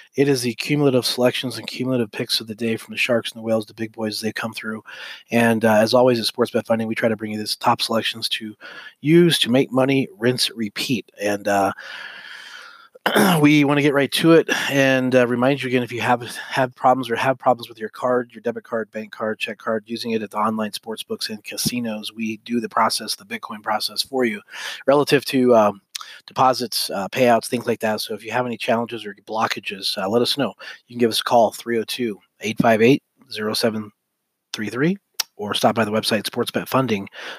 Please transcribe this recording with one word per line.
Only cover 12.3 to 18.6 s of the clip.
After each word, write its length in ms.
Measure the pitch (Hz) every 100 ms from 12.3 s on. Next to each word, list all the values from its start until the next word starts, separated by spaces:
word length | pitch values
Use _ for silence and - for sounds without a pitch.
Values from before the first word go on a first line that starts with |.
| - - - - - - _ -
<clears throat> 340 | 208 202 165
we 220 | 147 151
wanna 200 | 139 143
get 120 | 143
right 160 | 139 131
to 220 | - 165
it 160 | 165 - - -
and, 460 | 143 135 131 127
uh, 140 | 127 120
remind 340 | 120 131 139
you 60 | 127
again, 160 | 127
if 80 | 120
you 80 | 120
have, 260 | 110 120 117 -
have 380 | - - 127
problems 340 | - 131 131 117
or 60 |
have 240 | 113 131 131
problems 300 | 131 117 117
with 100 | 110
your 100 | 110
card, 440 | - 127 123 120
your 60 | 113
debit 240 | 117 113